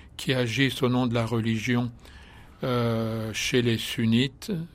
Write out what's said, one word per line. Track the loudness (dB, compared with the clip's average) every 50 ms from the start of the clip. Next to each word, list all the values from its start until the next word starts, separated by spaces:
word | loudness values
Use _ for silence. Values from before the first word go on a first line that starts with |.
| -20 -18 -14
qui | -6 -4 -2 0
agissent | 0 0 0 2 2 0 0 2 0 0
au | 2
nom | 2 2 0
de | 2 0
la | 0 0
religion, | 0 0 0 0 0 0 0 0 0 0 0 0 -2 -6 -12 -18 -20 -20 -20 -20 -20 -20 -20 -20 -20 -12 -6 -4
euh, | -2 0 0 2 0 0 0 -2 -2 -4 -4 -6 -6 -6
chez | -4 -2 0 2 2 4
les | 2 2 0
sunnites | -2 -4 -2 0 2 4 4 4 2 0 -2 -8 -8 -6 -6 -6 -6 -10